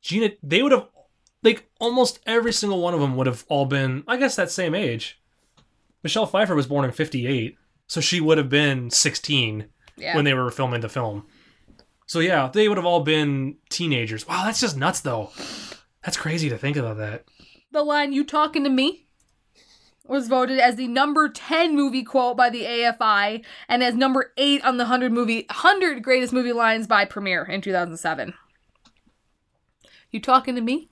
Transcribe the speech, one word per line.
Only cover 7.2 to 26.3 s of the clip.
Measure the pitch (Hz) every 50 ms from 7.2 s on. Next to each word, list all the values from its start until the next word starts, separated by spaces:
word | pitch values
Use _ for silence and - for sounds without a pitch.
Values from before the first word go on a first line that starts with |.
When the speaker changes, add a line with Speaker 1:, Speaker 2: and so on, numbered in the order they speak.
| 120 123 139 127 110 110 - _ _ _ _ _ _ _
Speaker 1:
so | - 165
she | 147 - 180 180
would | 160 151 160 156
have | 147 131
been | 131 143 151 147 135 131 123 120
sixteen | - - - 151 - - - - 147 135 123 113 107 107 107 - _ _ _ - _ -
Speaker 2:
Yeah. | - - 170
Speaker 1:
when | 156 147
they | 147 135
were | 127 127 123
filming | 113 - 135 127 120 117
the | 113 110
film. | - 135 120 110 104 101 104 _ _ _ _ _ _ _ _ _ - _ _ _ _ _ _
So, | _ - 170
yeah, | 160 180 185 156 135 131
they | 131 208 214 214
would | 208 185
have | 175
all | 175 175 175
been | 151 143 156 156 151 147 143 135 135 135 143 _ _ _
teenagers. | - - 175 165 143 123 117 110 110 110 - -
Wow, | - - 185
that's | 214 220 -
just | - 220 156 139
nuts, | 131 165 185 -
though. | - 143 123 113 104 - - - - - - - - - - - _ _ _ _ _
That's | - - -
crazy | - 160 156 170 160 147
to | 120 110
think | - 139 147 147
about | 127 113 107 104
that. | 107 104 107 120 - _ _ _ - - _ _ _ _
Speaker 2:
The | - 302 294
line, | 294 294 294 294 285 277
"You | 269 294
talking | 285 - 302 302 311 302 311 277
to | 277
me?" | 269 254 262 302 370 - _ _ _ _ _ _ _ _ _ _ _ _ _ _ _ _ _ _ _ _ _
was | _ 254 277 254 226
voted | 254 254 254 254 262 262
as | 247 247 233
the | 208 262 247
number | 240 262 269 294 294 311 311 294
ten | - - - - 302 320 339 339 311
movie | 285 285 277 233 262
quote | 233 - - 269 247 247 247
by | - 247 240
the | 233 240 226
A | 226 240 233 233
F | 233 233 -
I | 240 220 208 202 202 208 214 226 226 - - - - _
and | 240 247 254
as | 247 233
number | 233 269 269 262 269 247 - _ -
eight | 269 285 285 277 -
on | 247 254 247
the | 240
hundred | 220 247 247 247 254
movie, | 226 240 240 220 226 226 - _
hundred | - - - 339 403 392 370 349 294 247
greatest | 214 262 262 254 254 247